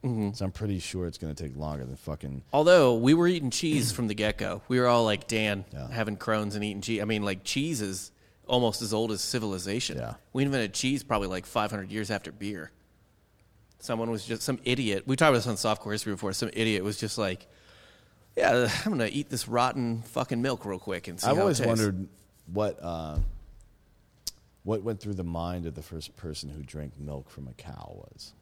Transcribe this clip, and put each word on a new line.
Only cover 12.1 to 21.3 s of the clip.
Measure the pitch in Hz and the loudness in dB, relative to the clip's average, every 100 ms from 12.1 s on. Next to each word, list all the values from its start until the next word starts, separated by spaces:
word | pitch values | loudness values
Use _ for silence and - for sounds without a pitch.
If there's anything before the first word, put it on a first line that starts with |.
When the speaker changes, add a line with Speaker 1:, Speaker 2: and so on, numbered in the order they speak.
Speaker 1:
after | 104 - | -4 -4
beer. | 101 101 98 78 _ _ _ _ _ _ _ _ _ _ _ | -8 -8 -6 -10 _ _ _ _ _ _ _ _ _ _ _
Someone | - 113 117 | -4 -2 -2
was | 113 | -4
just, | 110 113 | -4 -4
some | - 127 | -2 -2
idiot, | - 127 117 98 - | 0 0 2 -2 0
we | 135 | 4
talked | 160 | 6
about | 123 | 6
this | 117 104 110 | 2 0 0
on | 107 | 0
Softcore | 104 | -2
History | 107 - | -4 -4
before, | 98 101 | -4 -4
some | 95 - | -2 -4
idiot | - 113 104 | 0 2 2
was | 98 101 | 0 -4
just | 107 - | -4 -2
like, | 101 92 - - - - - - _ _ _ - | -2 -2 -10 -20 -20 -20 -20 -20 _ _ _ 2
"Yeah, | 95 120 117 - | 4 6 4 2
I'm | 220 | 0
gonna | 170 110 | 0 0
eat | 135 143 | -2 -4
this | 127 - | -6 0
rotten | 120 127 139 120 113 | 2 2 2 -2 -2
fucking | 113 - 120 120 | -4 -4 -2 0
milk | 135 123 | 0 -2
real | 101 92 | -4 -8
quick | - 90 - | -6 -6 -6
and | 85 | -2
see | |
Speaker 2:
I've | 120 | 2